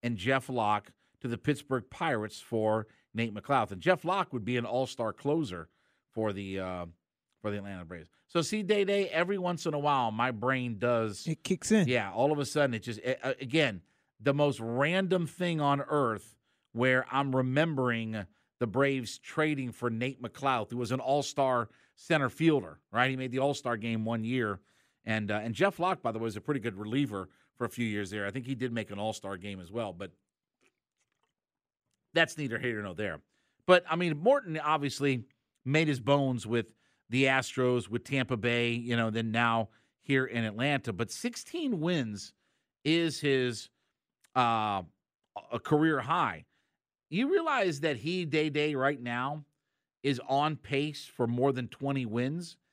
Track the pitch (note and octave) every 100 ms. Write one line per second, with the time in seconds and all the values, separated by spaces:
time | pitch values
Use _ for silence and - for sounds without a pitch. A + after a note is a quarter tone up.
0 | A#2+ G#2+ A2 C3+ - B2+ G#2 G#2 - _
1 | _ _ A#2+ A#2 - C#3+ - C3 - -
2 | E3 A#2 G#2+ - - A2+ A2 A2 G#2+ _
3 | _ A2 A#2 G#2 - C3+ - F#2+ F3+ F#3
4 | E3 G3 F3 B2 G2+ B2 A#2 B2 C3 -
5 | A2 - C#3 D#3+ B2+ F2 D#2 _ _ _
6 | _ A2 A2 G2 G2 F#2+ F#2 F2+ E2+ E2+
7 | _ _ _ _ G#2+ G#2 G2+ F#2 E2+ F2+
8 | D#2+ _ _ E3+ D#3 G#3+ F#3+ G#3 G3 G3+
9 | F#3+ D#3+ F3 G3+ F3+ E3+ E3+ D3 D3 C#3
10 | A#2 A2 B2+ A2 A#2+ C3 B2 G#2 A#2+ A#2
11 | A2 G#2 E3 D#3 - F#3+ - G#3+ D3 B2
12 | G2 G2 C#3 D3 C#3 D3+ C#3 A2 A#2+ G#2+
13 | B2+ C3 C3 B2+ C3 D#3 C#3 F#2+ - _
14 | _ _ A2+ C#3+ D3 A2+ A2+ A#2+ D3 F#3
15 | F#3+ F3+ E3 - F3+ D#3+ C#3+ C#3+ C#3 D3
16 | B2 G#2+ - _ _ _ _ A#2 B2+ B2+
17 | - C3 C#3 C3 B2+ C3+ E3 C#3 B2 A#2
18 | A2 A2 F#2 _ _ - A#2 G#2+ C#3 C3+
19 | A2+ - - - D#3 C#3 B2+ - A#2+ A2+
20 | B2+ C3 A#2 - C#3 B2 G#2 A#2+ A2+ C3
21 | A#2+ C#3+ C3+ - C3+ B2 A2+ _ _ _
22 | - D#3+ B2+ - D#3+ C#3+ F2 D2+ _ A2+
23 | C3 C3 C3 B2+ C#3 C3+ B2 A#2 A#2 A2+
24 | A2 A2+ A2 B2+ G#2+ G2 _ _ _ _
25 | A2 A2 G#2+ G#2 A#2 A2 G3 F#3+ F3+ F#3+
26 | A#2+ A2 A2+ G#2 - C#3+ A2 F#2+ G#2+ C3
27 | C#3 G2+ F#2 _ _ - A#2 - A2+ G#2
28 | F#2+ G#2+ G2+ C3 A#2+ B2+ B2+ A2+ G#2 G2+
29 | G#2+ G#2+ G2 F#2+ G2+ F#2+ F2 A2+ G#2+ E2+
30 | F#2+ - _ _ _ _ _ _ _ _
31 | _ _ _ _ _ _ _ _ _ _
32 | _ E3 D#3+ - C#3 A#2 B2 G#2+ G2+ F2
33 | G2+ D2+ _ _ _ _ - F3+ F3 E3
34 | F3 D3 G3+ C#4 G3 D#3 D3 D#3 C#3+ -
35 | C#3+ B2+ - _ _ _ B2+ D#3 D#3 C3+
36 | G#2+ C#3+ C3+ B2 G#2 A#2 A2 _ _ _
37 | - B2 C3+ C3 - - B2 B2 G2+ A#2+
38 | - C3+ B2+ A#2+ A#2+ A#2+ A#2+ A#2 A#2+ A#2
39 | A2+ A2 A2+ A2+ A#2 A2+ A2 _ _ _
40 | - C3+ C3 A#2 A2+ G#2 C#3 C#3 A#2 F2+
41 | A2+ - B3 A#3+ - E4+ C#4+ F#3 D#3+ F3
42 | A2+ G2+ - - _ _ _ _ D3 E3
43 | E3 - D3 C3+ B2 A2 - _ _ _
44 | _ _ _ B2+ A#2+ A2+ G#2+ G2 E2+ _
45 | _ _ _ G#2 - A#2 - D3+ D#3+ C#3+
46 | A2+ F3 B2+ D#2+ - _ _ _ _ _
47 | _ F3 C#4 F#4+ D#4+ C4+ F#3+ C#3+ D#3+ B2
48 | C#3+ F3+ E3 D3+ D#3 D3 D3+ C#3 C#3 C#3
49 | A#2+ A#2+ C3+ D3+ C#3+ _ _ _ _ _
50 | C#3 B2 - C#3 D3+ D3 - C#3 D3+ C#3+
51 | - - A#2 A#2+ C#3 B2+ A#2+ - C#3 C3+
52 | A#2 A#2 C3 E3 E3+ - _